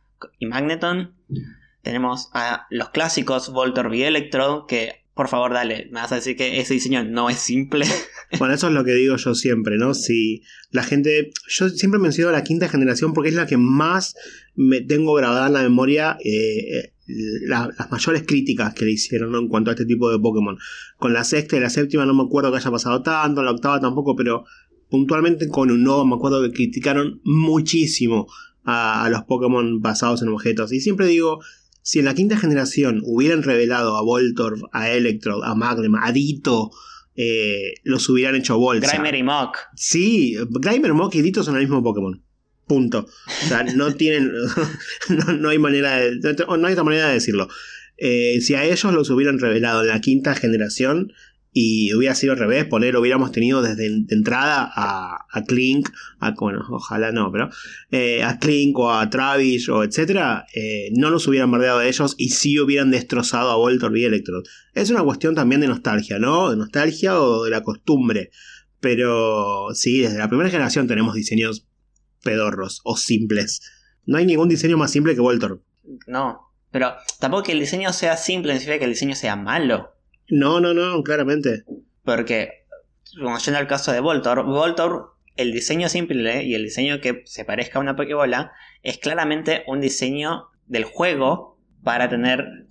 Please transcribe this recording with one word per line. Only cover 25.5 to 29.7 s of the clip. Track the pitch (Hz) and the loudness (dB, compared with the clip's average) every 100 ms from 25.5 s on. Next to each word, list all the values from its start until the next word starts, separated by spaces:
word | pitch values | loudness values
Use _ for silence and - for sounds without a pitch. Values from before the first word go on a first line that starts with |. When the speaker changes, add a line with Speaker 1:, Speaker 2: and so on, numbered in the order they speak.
| 147 131 | 2 4
Speaker 2:
Unova | 120 131 139 | 4 4 4
me | 131 123 | 2 2
acuerdo | 135 135 | 0 2
que | 123 | 0
criticaron | - 123 127 143 143 143 - | 0 -2 -2 -2 0 -2 -4
muchísimo | - 151 160 156 156 165 147 - 120 113 - - - _ | 0 2 4 2 2 0 0 0 2 0 -2 -12 -20 _
a, | - 120 113 110 113 | -4 -2 0 0 0
a | |
los | 113 107 | 0 -2
Pokémon | 127 123 123 117 | 0 2 2 0